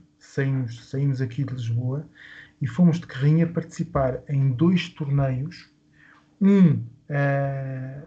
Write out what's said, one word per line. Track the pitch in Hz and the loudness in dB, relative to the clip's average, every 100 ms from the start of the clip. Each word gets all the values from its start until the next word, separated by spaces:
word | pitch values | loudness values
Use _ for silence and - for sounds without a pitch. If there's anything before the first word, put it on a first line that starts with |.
| _ _ | _ _
saímos, | - - 135 131 120 117 - | -12 -4 -2 -2 -4 -10 -10
saímos | 135 143 127 | -4 -2 -2
aqui | 127 120 | -4 -4
de | 123 | -6
Lisboa | 127 113 117 127 143 156 - - - - - | -4 -4 -2 -2 -6 -8 -18 -20 -20 -18 -8
e | 147 | -4
fomos | - 175 170 | 4 4 4
de | - | -4
carrinha | 131 143 160 165 | -2 2 4 2
participar | 160 - - 165 143 131 127 - | -2 -8 -8 -4 -2 -2 -2 -4
em | 139 135 | 0 0
dois | 120 170 180 - | 2 2 2 0
torneios, | - 143 143 135 127 156 - - _ _ _ _ _ _ - | -8 -2 0 0 -2 -6 -12 -20 _ _ _ _ _ _ 0
um, | 196 196 170 117 117 - - | 4 6 6 4 -4 -14 -6
eh, | 143 143 139 139 135 135 131 131 139 | -2 0 0 -2 -4 -8 -8 -10 -14